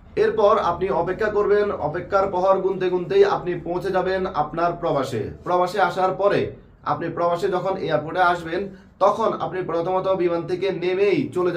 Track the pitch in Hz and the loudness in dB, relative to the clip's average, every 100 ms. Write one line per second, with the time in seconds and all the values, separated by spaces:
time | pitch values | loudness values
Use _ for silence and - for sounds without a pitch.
0 | - - 220 220 208 208 175 180 190 165 | -8 0 0 4 4 4 2 -2 -2 -2
1 | 170 190 214 208 196 208 202 - 151 180 | -2 -2 -2 0 2 2 2 -2 -4 -6
2 | - 196 196 180 190 190 185 190 185 180 | -2 0 0 0 2 2 2 0 0 -2
3 | 170 196 202 180 175 156 170 175 190 185 | 2 4 6 4 -2 -6 -4 -4 0 0
4 | 185 190 185 - 180 165 175 170 165 143 | 0 -2 -2 -2 -2 0 0 0 -2 0
5 | 127 107 95 - 170 180 180 202 180 185 | -2 -4 -6 -8 -2 0 2 2 0 2
6 | 185 190 196 156 - - - - - 147 | 0 2 0 0 -2 -8 -20 -12 -6 -4
7 | 165 165 170 170 190 180 190 190 156 151 | -4 -2 -2 0 -2 -2 -2 -4 -2 -2
8 | 151 170 175 175 165 180 196 - - - | -2 2 2 2 -4 -6 -6 -12 -14 0
9 | - - 208 - 160 185 160 170 170 185 | 2 2 -2 -2 -6 -6 -4 -2 0 -2
10 | 190 185 175 170 160 180 190 165 180 185 | 0 0 0 0 -4 -4 -2 -2 -2 2
11 | 202 165 - 180 180 | 2 2 0 0 0